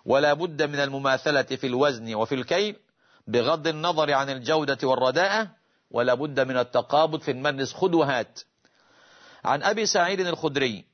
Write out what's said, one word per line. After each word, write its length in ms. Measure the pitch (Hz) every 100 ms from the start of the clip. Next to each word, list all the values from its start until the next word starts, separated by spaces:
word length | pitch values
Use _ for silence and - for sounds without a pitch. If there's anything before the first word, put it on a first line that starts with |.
ولا 280 | - 131 147
بد 300 | 147 175 151
من 180 | 147 143
المماثلة 640 | 139 139 139 131 156 143
في 240 | 127 131 135
الوزن 480 | 123 147 123 113
وفي 200 | 107 113
الكيل 420 | 139 120 170 208 - _ _ _ _ -
بغض 400 | 117 120 160 156
النظر 460 | 156 170 156 147
عن 180 | 139 139
الجودة 580 | 131 120 156 143 135 135
والرداءة، 600 | 131 127 139 190 208 208 - _ _ _
ولا 240 | 117 123
بد 260 | 123 151 135
من 180 | 131 127
التقابض 640 | 120 127 117 143 156 156
في 100 | -
المجلس، 420 | 127 143 139 131
خذ 220 | - 185
وهات. 460 | 170 143 127 110 - - _ _ _ _ _ _ - - -
عن 180 | - 139
أبي 240 | 190 214 208
سعيد 340 | 196 175 190
الخدري 640 | 180 160 160 139 131 101 -